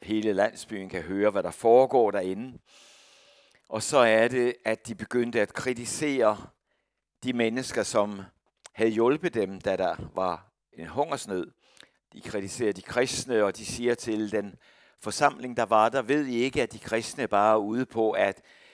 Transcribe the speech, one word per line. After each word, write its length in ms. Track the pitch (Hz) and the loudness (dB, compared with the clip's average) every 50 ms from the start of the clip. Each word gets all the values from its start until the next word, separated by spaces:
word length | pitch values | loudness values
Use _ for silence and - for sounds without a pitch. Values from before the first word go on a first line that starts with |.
| - | -6
hele 300 | 95 110 107 107 110 101 | -2 -2 0 2 2 2
landsbyen 560 | 92 101 113 - - - - 107 98 95 92 | 2 2 2 0 -6 -14 -10 -10 -10 -10 -8
kan 140 | - 92 80 | -8 -8 -6
høre, 280 | 85 95 98 104 107 | -6 -2 0 2 2
hvad 120 | 98 101 85 | 2 0 -4
der 80 | 87 | -4
foregår 600 | - - - 117 120 123 135 127 - 127 113 104 | -6 0 4 6 8 8 6 6 4 2 2 4
derinde. 480 | 98 101 92 92 95 101 120 131 120 - _ _ _ - - - - _ _ _ _ _ _ _ _ _ _ _ _ _ _ - | 2 -2 -2 -4 -4 -6 -8 -12 -14 -18 _ _ _ -20 -20 -20 -20 _ _ _ _ _ _ _ _ _ _ _ _ _ _ -8
Og 140 | - 110 - | -6 -6 -2
så 160 | - 151 143 | 2 6 6
er 300 | 120 113 110 110 117 120 | 8 8 8 6 6 4
det, 260 | 127 127 123 123 120 - - | 4 2 2 0 0 -2 -2
at 220 | 110 113 - - | -4 -4 -4 -4
de 80 | - 113 | -12 -10
begyndte 460 | - 110 - - 123 120 120 113 117 | -10 -8 -4 0 0 0 0 0 0
at 140 | 104 - - | 0 0 -2
kritisere 920 | - - 127 127 117 120 - - - 156 147 139 131 113 107 107 - - - _ _ _ _ _ _ _ _ _ _ _ _ _ _ - | -6 -4 -4 -4 -4 -6 -8 -6 -4 -2 -2 0 4 4 4 2 2 -6 -18 _ _ _ _ _ _ _ _ _ _ _ _ _ _ -6
de 100 | 127 123 | -4 0
mennesker, 500 | 120 117 113 113 127 127 - - 120 101 | 2 0 0 0 -2 -6 -4 -2 -2 -2
som 400 | - - 113 104 104 104 98 98 - _ _ _ _ _ _ - - _ | 0 2 0 0 0 -2 -10 -14 -16 _ _ _ _ _ _ -20 -14 _
havde 180 | - 110 113 | 0 0 0
hjulpet 440 | 110 110 113 123 143 156 180 170 - | 2 4 4 4 2 2 -2 -4 -2
dem, 260 | 117 98 95 98 92 | -2 -4 -4 -4 -6
da 160 | - 101 95 | -4 -2 -2
der 200 | 92 92 87 85 - - 78 - | 0 0 -2 -2 -4 -10 -10 -6
var 380 | 92 92 90 85 80 - _ _ _ _ _ _ | -4 -2 -2 -4 -6 -10 _ _ _ _ _ _
en 140 | - - | -16 -16
hungersnød. 640 | - 92 120 147 165 151 131 - 101 98 90 85 - _ _ _ _ _ _ - _ _ _ _ _ - | -10 -4 -4 -4 -2 -4 -8 -6 -6 -6 -6 -6 -6 _ _ _ _ _ _ -20 _ _ _ _ _ -20
De 80 | - | -18
kritiserer 520 | - - 110 104 95 95 - - 120 104 98 | -14 -10 -8 -8 -8 -8 -6 -4 -2 -2 -2
de 100 | 90 - | -4 -8
kristne, 640 | - - 120 127 123 - - - 131 123 110 104 | -4 0 0 0 0 -2 -6 -4 0 2 2 2
og 120 | 98 92 | 2 0
de 100 | - 110 | -4 -10
siger 280 | - - 120 120 120 120 | -10 -8 -2 0 0 0
til 380 | - - 120 110 107 107 104 104 | 0 -2 -4 -4 -2 -2 -2 -2
den 220 | 107 101 101 90 - _ _ _ _ _ _ _ _ | -4 -4 -4 -10 -18 _ _ _ _ _ _ _ _
forsamling, 560 | - 110 101 - 147 143 147 135 120 127 120 | -10 -8 -6 -2 -2 -2 -2 -2 -12 -8 -4
der 60 | 123 117 | -4 -2
var 260 | - 117 107 107 117 | 2 4 4 4 4
der: 140 | 127 135 117 | 2 -2 -2
"Ved 240 | 107 139 151 147 | 0 -2 -2 -2
I 80 | 131 123 | -2 -2
ikke, 280 | 117 123 135 - 147 123 | -2 -2 -2 -2 -2 -4
at 100 | 113 - | -4 -6
de 60 | 107 | -12
kristne 500 | - - 113 113 117 - - - 127 104 | -10 -6 -4 -4 -4 -6 -8 -6 -6 0
bare 240 | - 101 104 110 110 | 2 4 4 6 4
er 60 | 110 | 4
ude 280 | 101 104 107 123 131 | 2 0 -4 -4 -4
på 240 | - - 120 113 110 | -4 -2 0 0 0
at 320 | - 98 98 98 98 - _ _ - - - - | 2 2 0 0 0 -4 _ _ -20 -20 -20 -20